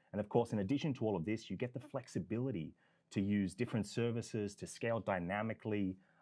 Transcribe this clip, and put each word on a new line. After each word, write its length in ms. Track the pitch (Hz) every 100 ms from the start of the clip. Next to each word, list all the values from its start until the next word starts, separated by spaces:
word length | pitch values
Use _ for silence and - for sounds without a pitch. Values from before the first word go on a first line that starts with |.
| _
And 80 | 101
of 80 | 104
course, 240 | 123 117
in 60 | 107
addition 340 | 95 139 160
to 120 | 123
all 120 | 110 95
of 80 |
this, 240 | 80 110 -
you 80 | 92
get 160 | 123
the 80 | 123
flexibility 920 | - 135 - - 87 110 131 98 78 - _ _ _
to 120 | 107
use 320 | 101 104 95
different 320 | - 117 113
services, 720 | 101 - 117 117 110 113 101
to 100 | -
scale 340 | 87 - 120 113
dynamically, 960 | 98 95 87 101 110 104 110 104 95 92 _ _